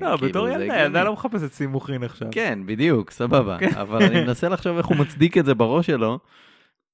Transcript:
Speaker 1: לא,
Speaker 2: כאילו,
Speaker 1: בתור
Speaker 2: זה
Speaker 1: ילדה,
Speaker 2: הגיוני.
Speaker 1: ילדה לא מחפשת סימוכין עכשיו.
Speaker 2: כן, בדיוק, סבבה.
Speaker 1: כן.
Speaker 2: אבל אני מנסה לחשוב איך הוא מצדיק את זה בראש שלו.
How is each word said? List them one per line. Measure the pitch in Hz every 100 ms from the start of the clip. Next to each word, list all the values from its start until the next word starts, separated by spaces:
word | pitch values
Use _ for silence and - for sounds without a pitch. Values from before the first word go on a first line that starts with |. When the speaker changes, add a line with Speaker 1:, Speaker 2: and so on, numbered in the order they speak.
Speaker 1:
לא, | 381 -
Speaker 2:
כאילו, | 131
Speaker 1:
בתור | - 240
Speaker 2:
זה |
Speaker 1:
ילדה, | 262
Speaker 2:
הגיוני. | - 233
Speaker 1:
ילדה | 147 160
לא | 196
מחפשת | 208 254 214 147
סימוכין | - 139 135 139 131
עכשיו. | 120 - 113
Speaker 2:
כן, | 214 220 107 95
בדיוק, | 110 156 127 98
סבבה. | - 123 139 104 87
Speaker 1:
כן. | - 101
Speaker 2:
אבל | 101 110
אני | 190 170
מנסה | 135 123 175
לחשוב | 185 180 170
איך | 165
הוא | 160
מצדיק | 143 - 165 185
את | 139
זה |
בראש | 117 113 147 170
שלו. | 139 110 123 _ _ - _ _ _ _